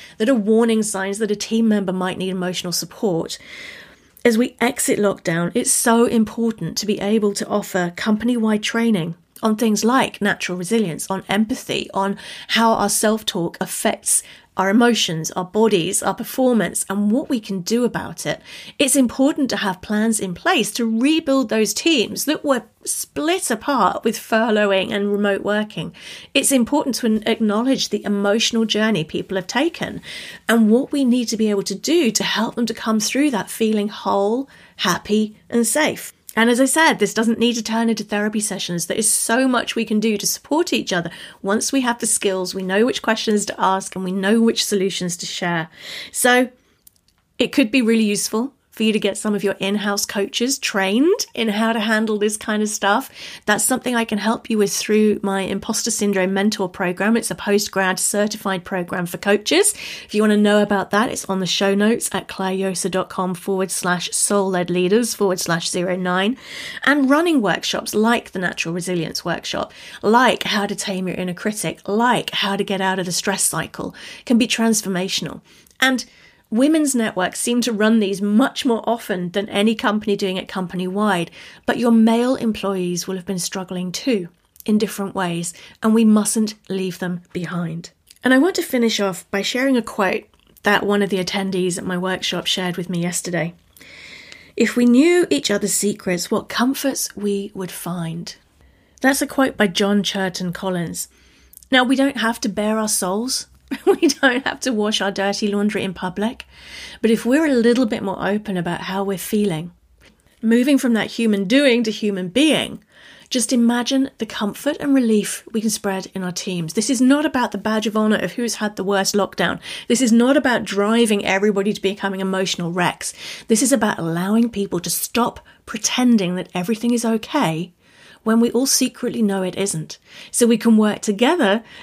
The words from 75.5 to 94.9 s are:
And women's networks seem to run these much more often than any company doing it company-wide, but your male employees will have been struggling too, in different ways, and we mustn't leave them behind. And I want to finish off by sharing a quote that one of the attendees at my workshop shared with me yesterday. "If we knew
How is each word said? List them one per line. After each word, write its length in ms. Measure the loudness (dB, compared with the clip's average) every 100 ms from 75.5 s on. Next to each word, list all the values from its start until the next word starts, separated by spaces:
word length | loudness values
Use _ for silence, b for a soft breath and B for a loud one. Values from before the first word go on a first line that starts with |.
| b b _
And 240 | 2 2 -4 b b b _
women's 420 | 2 4 4 2
networks 460 | 0 0 0 -4 -2
seem 200 | -2 0
to 140 | 0
run 260 | 2 4 4
these 220 | 2 0
much 440 | 2 2 2 0 -2
more 220 | 0 0
often 440 | -4 -2 -4 -2
than 180 | -4 -2
any 240 | 2 2
company 420 | 2 0 0 0 -2
doing 220 | -2 -4
it 100 | -6
company-wide, 840 | -6 -6 -4 -4 0 2 2 -2 B B B -4
but 140 | 0
your 120 | 4
male 440 | 6 6 4 2 0
employees 720 | -2 -2 -4 -2 -2 -4 -6
will 80 | -8
have 100 | -6
been 140 | -6
struggling 520 | -6 -8 -8 -6 -6
too, 380 | -4 -2 -2 -2 _ _ _
in 140 | 0 0
different 380 | 0 -4 -6 -4
ways, 400 | -4 -4 -6 B B B
and 120 | 2
we 120 | 6 6
mustn't 480 | 6 2 0 -2 -6 _
leave 300 | -4 -4 -4
them 200 | -6 -6 -8
behind. 560 | -8 -6 -6 -6 -8 -12 _ _ -4
And 80 | 4
I 60 | 4
want 180 | 4 0
to 60 |
finish 380 | -2 0 0 2
off 300 | -2 -4 -6
by 100 | -4
sharing 340 | -2 0 2 2
a 60 |
quote 440 | 0 -2 -2 -2 -8 _ _ _
that 220 | 2 2 2
one 160 | 0
of 80 | 0
the 80 | 0
attendees 640 | -2 -4 -2 0 -2 -2
at 40 |
my 140 | -4 -4
workshop 480 | -2 -4 -4 -4 -4
shared 320 | -4 -4 -4
with 140 | -4
me 100 | -2
yesterday. 540 | -2 -4 -4 -4 -4 -8 _ B B B B B B B B -2
"If 220 | 0 4
we 80 |
knew 400 | 6